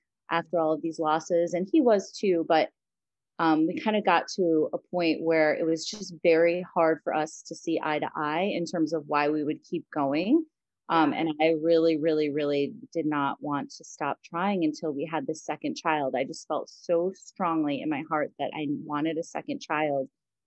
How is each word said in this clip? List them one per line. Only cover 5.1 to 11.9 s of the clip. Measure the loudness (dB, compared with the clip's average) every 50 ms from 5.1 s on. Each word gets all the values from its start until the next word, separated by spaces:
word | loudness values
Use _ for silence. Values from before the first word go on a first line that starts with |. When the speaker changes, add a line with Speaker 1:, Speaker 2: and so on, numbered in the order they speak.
| 0 0 2
Speaker 1:
where | 2 4 4 4 4 2
it | 2 0
was | 0 0 -2 -4
just | -8 -10 -10 -12 -14 -8 0
very | 4 4 6 6 6 4 4 2 -2 -4 0
hard | 2 2 2 2 0 -2
for | -2
us | -2 -2 -2 -4 -6 -12 -16 -16
to | -16
see | -10 -4 -4 -2 -2
eye | -2 -2 -2 -2
to | -4 -4 -4
eye | -4 -4 -2 -2 -2 -2 -2 -2
in | -2 -4
terms | -4 -2 -2 -2 -2 -2
of | -4 -4 -2
why | 0 0 2 2
we | 0 0 -2
would | -2 -4 -6 -8
keep | -8 -8 -8 -8 _
going. | -4 -2 -2 0 0 0 2 2 2 2 2 -2 _ _ _ _ _ _ _ 0
Um, | 2 2 4 2 2
Speaker 2:
Yeah. | 0
Speaker 1:
and | -2 -4 0 2
I | 2 2 2 2
really, | 2 4 4 4 4 4